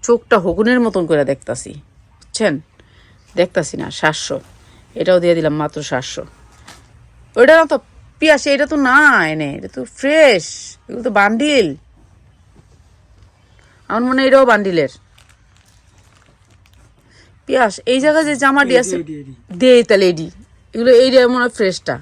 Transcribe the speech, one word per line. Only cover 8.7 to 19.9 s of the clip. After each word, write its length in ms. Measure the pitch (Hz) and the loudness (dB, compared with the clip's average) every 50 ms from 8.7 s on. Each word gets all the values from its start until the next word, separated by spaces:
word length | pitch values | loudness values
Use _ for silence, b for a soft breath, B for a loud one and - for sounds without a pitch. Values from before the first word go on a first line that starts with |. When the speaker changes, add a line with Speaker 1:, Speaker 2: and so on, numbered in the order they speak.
| 320 | -2
Speaker 1:
না 220 | 294 277 254 254 277 302 294 262 214 170 156 156 | -2 0 2 2 4 4 4 4 2 0 -2 -4
এনে, 160 | 156 156 143 139 - | -6 -6 -8 -8 -12
এটা 100 | - 190 - | -14 -14 -12
তো 40 | - 254 233 - - | -12 -14 -14 -14 -8
ফ্রেশ, 460 | - 269 294 320 320 277 226 180 226 - - - - - - _ _ _ | -4 -2 2 4 4 4 4 2 -2 -6 -16 -16 -18 -20 -20 _ _ _
এগুলো 140 | - - 226 | -14 -8 -8
তো 80 | 254 | -4
বান্ডিল। 580 | 208 202 202 202 220 226 285 302 294 262 208 160 135 - _ _ _ _ _ _ _ _ _ _ _ _ _ _ _ _ _ _ _ _ _ _ _ _ _ _ _ _ - _ _ _ _ _ _ b b b b b b _ | 0 0 0 0 0 0 -2 0 2 2 0 0 -2 -10 _ _ _ _ _ _ _ _ _ _ _ _ _ _ _ _ _ _ _ _ _ _ _ _ _ _ _ _ -20 _ _ _ _ _ _ b b b b b b _
আমার 140 | 190 220 240 | -6 -4 -4
মনে 160 | 254 262 262 | -2 -2 0
হয় 80 | 269 269 | 2 4
এটাও 160 | 254 269 269 | 4 4 6
বান্ডিলের। 460 | 247 233 208 208 190 180 165 147 127 - - _ _ _ _ _ _ _ _ _ _ _ _ _ _ _ _ _ _ _ _ _ _ _ _ _ _ _ _ _ _ _ _ _ _ _ _ _ _ _ _ b b b b b b b _ _ | 4 2 2 0 -2 -2 -2 -2 -2 -6 -12 _ _ _ _ _ _ _ _ _ _ _ _ _ _ _ _ _ _ _ _ _ _ _ _ _ _ _ _ _ _ _ _ _ _ _ _ _ _ _ _ b b b b b b b _ _
পিয়াস, 280 | - 269 254 247 214 185 - - - 247 | -4 0 0 0 0 -2 -4 -4 -2 -2
এই 60 | 269 | 0
জায়গায় 240 | 262 302 302 311 320 | 2 2 2 2 0
যে 100 | 294 294 | -2 -4
জামাটি 380 | 247 277 277 269 277 285 247 254 | -2 0 0 2 2 0 2 2
Speaker 2:
এডি, 40 | 247 254 | 0 0
Speaker 1:
আছে, 140 | 190 185 | 0 -6
Speaker 2:
এডি, 180 | 175 165 151 156 147 | -8 -8 -10 -14 -16
এডি। 120 | 143 135 131 - _ _ 185 175 | -16 -18 -20 -20 _ _ -8 0
Speaker 1:
দে 120 | 254 254 247 240 233 | 4 6 6 6 4
তাহলে 180 | - | 4